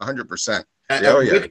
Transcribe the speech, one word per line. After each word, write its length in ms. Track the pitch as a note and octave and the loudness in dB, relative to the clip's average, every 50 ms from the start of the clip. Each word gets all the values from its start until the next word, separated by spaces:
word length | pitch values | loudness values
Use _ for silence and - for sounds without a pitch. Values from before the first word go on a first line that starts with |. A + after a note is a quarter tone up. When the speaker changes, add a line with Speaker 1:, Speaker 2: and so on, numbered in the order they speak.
Speaker 1:
A 40 | G2+ | -10
hundred 240 | B2+ C#3 B2+ F2+ - | -10 -8 -10 -10 -12
percent. 360 | F#2 F2 - - G#2 F2+ - _ _ _ _ - | -10 -10 -6 -4 -6 -6 -6 _ _ _ _ -6
Speaker 2:
At, 140 | C#3 C3 - | -4 0 2
Speaker 1:
Yeah, 60 | - | 4
Speaker 2:
at 60 | - | 4
Speaker 1:
oh, 40 | C#3 | 4
yeah. 120 | C3 A2+ - | 4 4 2
Speaker 2:
which 180 | G3+ E3+ - | 0 0 -2